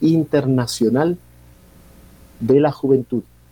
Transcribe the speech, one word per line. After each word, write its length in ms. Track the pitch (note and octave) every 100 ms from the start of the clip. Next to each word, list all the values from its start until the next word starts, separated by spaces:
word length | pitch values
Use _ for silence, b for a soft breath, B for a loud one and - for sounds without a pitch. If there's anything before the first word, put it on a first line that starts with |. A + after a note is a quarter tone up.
Internacional 1160 | D#3 E3 D3 D3 C3 C3 A#2+ - A2+ B2 E3 F3 - - - - - - - - - - - -
de 200 | A#2 C3+
la 120 | D3+
Juventud. 520 | - C3+ C3+ B2 A#2+ - _ _